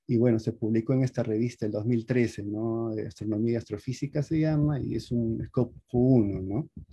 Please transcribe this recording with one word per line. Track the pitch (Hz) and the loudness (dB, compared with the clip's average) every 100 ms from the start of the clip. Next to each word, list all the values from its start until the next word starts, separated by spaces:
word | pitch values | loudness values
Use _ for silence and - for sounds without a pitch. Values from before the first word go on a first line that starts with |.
| - | -2
y | 120 | 4
bueno, | 120 113 | 4 4
se | 113 | 0
publicó | 110 110 113 110 | -4 0 0 2
en | 131 | 2
esta | 131 - | 0 0
revista | 113 107 120 - 107 | -2 0 -2 -2 -4
el | |
dos | 104 107 | -2 0
mil | 120 113 | 0 2
trece, | 123 117 - | 2 2 -2
¿no? | 101 107 113 113 113 | -6 -4 -2 -2 -4
De | 110 110 | -4 -6
Astronomía | - 104 107 117 | -6 -4 0 0
y | 117 | 0
Astrofísica | - 104 - 131 143 151 | -4 -8 -6 -6 -4 -4
se | 143 160 | -2 0
llama, | 156 151 147 143 | 2 2 2 0
y | 120 | -2
es | 117 - | -6 -2
un | 120 117 113 | -2 0 -2
Scopus | - - 117 - - | -4 -2 -2 -4 -4
Q | 120 | 2
uno, | 127 127 104 95 | 6 6 4 0
¿no? | 92 104 160 - - | -4 -4 -6 -10 -18